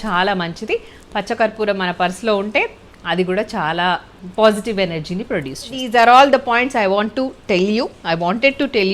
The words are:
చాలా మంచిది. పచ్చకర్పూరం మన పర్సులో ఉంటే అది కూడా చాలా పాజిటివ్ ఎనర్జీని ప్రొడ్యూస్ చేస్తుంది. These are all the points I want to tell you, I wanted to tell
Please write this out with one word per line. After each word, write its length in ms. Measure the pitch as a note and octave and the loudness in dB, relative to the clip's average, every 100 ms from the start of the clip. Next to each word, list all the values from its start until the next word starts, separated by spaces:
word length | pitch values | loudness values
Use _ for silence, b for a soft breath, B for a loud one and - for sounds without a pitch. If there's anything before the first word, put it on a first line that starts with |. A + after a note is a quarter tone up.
| G#3+ | -2
చాలా 280 | F3+ G3 | 0 0
మంచిది. 460 | F#3+ E3+ E3 A3 A#4 - B B | 0 -4 -6 -6 -6 -8 B B
పచ్చకర్పూరం 640 | G#3 G3 A#3 A3 A3 G#3 G3 | -6 -4 0 -2 0 -2 -2
మన 120 | F3+ | -2
పర్సులో 460 | F3 F3+ F3+ A3+ G3+ | -2 -2 -2 -2 -2
ఉంటే 340 | G#3 C#4 A4+ - - - E3+ | 0 -2 -4 -6 -20 -10 -4
అది 180 | F3 | -2
కూడా 200 | F3+ F#3 G#3+ | 0 -2 -4
చాలా 460 | G3 D#3 E3+ F3+ F3 - - F#3 G3 | -2 -2 0 0 -2 -6 -18 -8 2
పాజిటివ్ 420 | A3 G#3 A3+ G3 | 4 4 -2 -2
ఎనర్జీని 440 | F3+ E3 D#3 F3+ | -2 -4 -6 -8
ప్రొడ్యూస్ 380 | B3 G3 C3+ C3+ | -4 -4 -6 -10
చేస్తుంది. 260 | A3+ C4 B3+ | -10 -8 0
These 100 | A#3+ | 4
are 100 | A#3 B3 | 8 8
all 160 | C#4+ | 6
the 80 | B3+ B3 | 2 -2
points 240 | A#3 B3+ A#3+ G3 | 0 0 0 0
I 0 | G3 | 0
want 160 | G#3+ C4 | 0 -2
to 60 | C4 - - | -6 -6 -2
tell 160 | F3+ G3 A3 | 0 2 0
you, 60 | D4+ - E3+ | -2 -6 -4
I 20 | E3+ | -2
wanted 300 | E3+ A3+ C#4 C#4 | -2 2 0 2
to 60 | C#4 A#3 | -2 0
tell 140 | F#3+ | 0